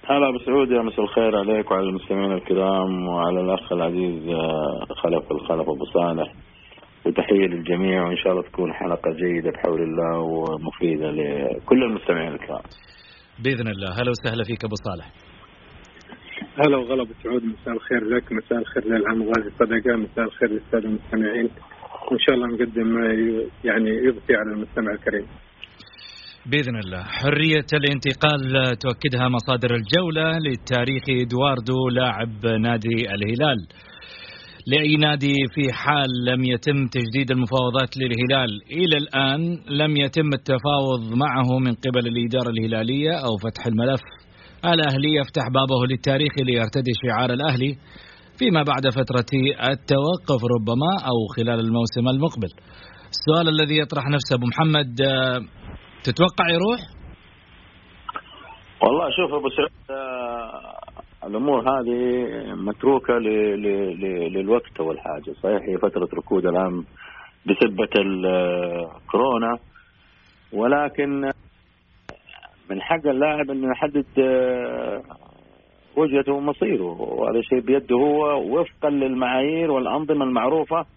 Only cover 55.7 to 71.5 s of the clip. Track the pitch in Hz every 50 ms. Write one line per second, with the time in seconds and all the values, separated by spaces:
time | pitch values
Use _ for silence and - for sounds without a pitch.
55.7 | - - - - - - - - - - 170 185 - - 185 170 170 165 180 214
56.7 | 240 247 180 - - - - - - - - - - - - - - - - -
57.7 | - - - - - - - - - - - - - - - - - - - -
58.7 | - - - 104 127 156 170 147 127 185 180 147 139 147 - 139 - - 143 165
59.7 | - - - - 135 135 135 131 127 127 123 120 120 117 117 113 - 67 - -
60.7 | - 50 - - - - - - - - - 98 101 113 127 147 143 123 113 131
61.7 | 135 135 123 120 120 123 123 123 123 127 123 117 113 117 107 107 101 - 90 104
62.7 | 107 - - 131 139 131 127 - 123 120 113 107 107 107 107 104 101 101 104 101
63.7 | 98 98 101 92 90 85 98 95 90 87 85 82 92 98 95 98 113 120 - -
64.7 | - - 80 80 78 - - - 76 73 - - 73 - - 95 104 101 - -
65.7 | 92 90 - 101 - - 90 85 - 85 - - 104 95 87 90 85 90 92 92
66.7 | 90 90 80 - - - - - - - - - _ _ _ - - - - 113
67.7 | 101 92 107 - - 104 98 98 95 92 92 92 92 92 90 90 90 90 90 87
68.7 | 85 85 85 82 - - - - - 104 123 135 127 113 113 113 117 117 - -
69.7 | _ - - _ _ _ _ _ _ _ _ _ _ _ _ _ - 101 110 123
70.7 | 143 143 147 143 143 - 143 143 139 139 139 139 135 - - -